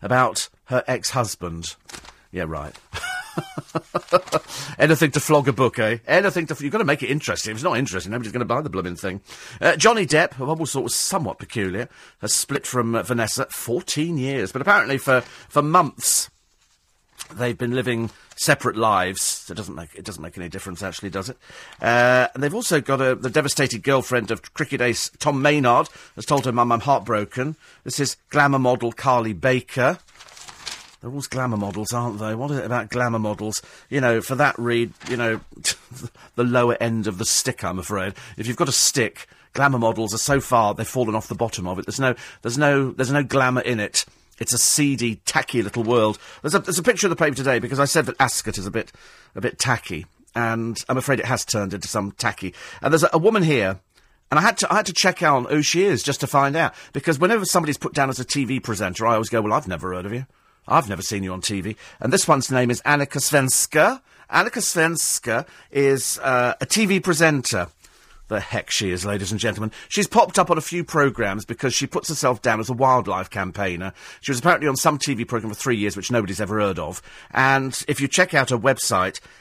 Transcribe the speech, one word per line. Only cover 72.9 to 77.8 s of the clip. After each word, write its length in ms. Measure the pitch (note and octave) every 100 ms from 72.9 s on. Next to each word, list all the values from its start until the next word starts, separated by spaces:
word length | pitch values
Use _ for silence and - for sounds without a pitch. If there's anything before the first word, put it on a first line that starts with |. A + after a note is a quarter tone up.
| B2+ G2 F#2 F#2
campaigner. 600 | G2+ F#2 G2+ F#2+ F2 F#2+ - - -
She 100 | -
was 80 | B2
apparently 300 | E3+ E3 D3
on 80 | C3+
some 200 | E3 C#3+
T 160 | D3
V 120 | A#2 A#2
programme 280 | A#2 A2
for 60 | G#2
three 160 | C3 A2
years, 220 | G#2 G2
which 120 | -
nobody's 300 | A#2+ G2+ G2
ever 220 | G2 G#2+
heard 180 | G2+ F2
of. 220 | D#2 F#2 - - -
And 460 | - C3 C3+ C3 -